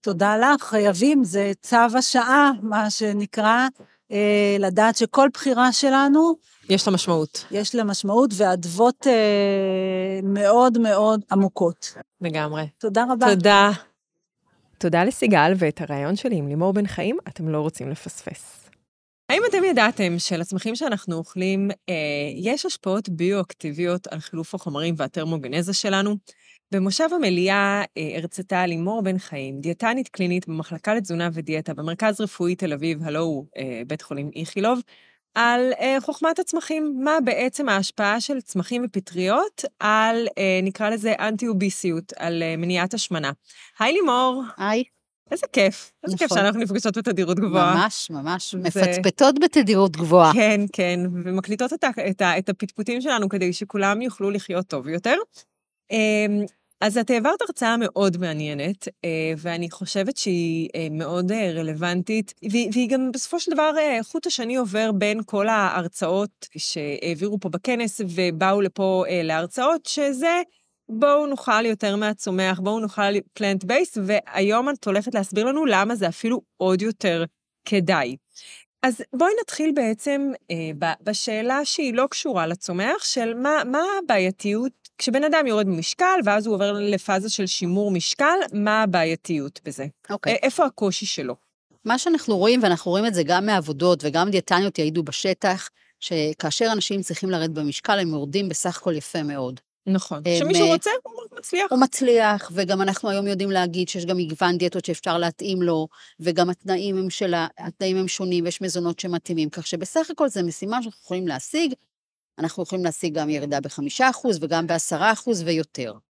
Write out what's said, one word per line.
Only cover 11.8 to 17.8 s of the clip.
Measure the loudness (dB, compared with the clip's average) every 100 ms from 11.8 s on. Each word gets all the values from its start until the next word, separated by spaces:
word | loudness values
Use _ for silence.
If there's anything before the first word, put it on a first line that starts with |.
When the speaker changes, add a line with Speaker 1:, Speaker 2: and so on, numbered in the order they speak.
| -14 -16 -20 _
Speaker 2:
לגמרי. | -4 -2 -2 -4 -6 _
Speaker 1:
תודה | 0 2 2
רבה. | 4 6 6
Speaker 2:
תודה. | 8 8 8 4 -8 _ _ _ _ _ _ _ _ _
תודה | 2 4
לסיגל, | 2 2 4 6 6 4
ואת | 2 0
הראיון | -6 -4 -2 -2
שלי | -2 -2
עם | -2
לימור | 0 0
בן | 0 -2
חיים | -2 -4 -4 -8
אתם | -8 -4
לא | -2
רוצים | -2 -6